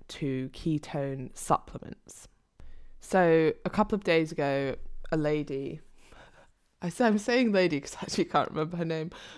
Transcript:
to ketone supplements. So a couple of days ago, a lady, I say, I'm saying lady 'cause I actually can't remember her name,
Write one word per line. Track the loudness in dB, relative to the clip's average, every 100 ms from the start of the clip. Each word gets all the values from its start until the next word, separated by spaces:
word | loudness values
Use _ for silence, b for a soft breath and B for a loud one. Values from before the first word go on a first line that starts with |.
| -14
to | -6 -4 -4 -6
ketone | -4 -2 -2 -2 -6 -4 -6 -10 -6
supplements. | 0 0 -2 -14 -14 -18 -20 -20 -20 _ _ -18 b b b b
So | 0 4 6 6 4 2 -2
a |
couple | 0 2 0
of |
days | 2 2 2
ago, | 0 0 0 -2 -4 -6 -8 -2
a | 0
lady, | 2 0 -2 -6 -6 -10 -16 -20 b b b b b _ _ _
I | -6
say, | 2 4
I'm | 4
saying | 2 2 4
lady | 4 4 2
'cause | -4 -10
I |
actually | -6 -2 2
can't | 2 0
remember | -2 -4 -4
her | -4
name, | -4 -6 -12 B